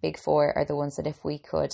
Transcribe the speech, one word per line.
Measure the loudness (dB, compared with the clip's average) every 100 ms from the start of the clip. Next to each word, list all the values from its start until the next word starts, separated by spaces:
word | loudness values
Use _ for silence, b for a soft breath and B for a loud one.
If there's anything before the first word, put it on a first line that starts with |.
big | -6 -4
four | 2 4 4 2
are | 0
the | -2
ones | -4 -4
that | -6
if | -6
we | -6 -8
could | -4 -2 -2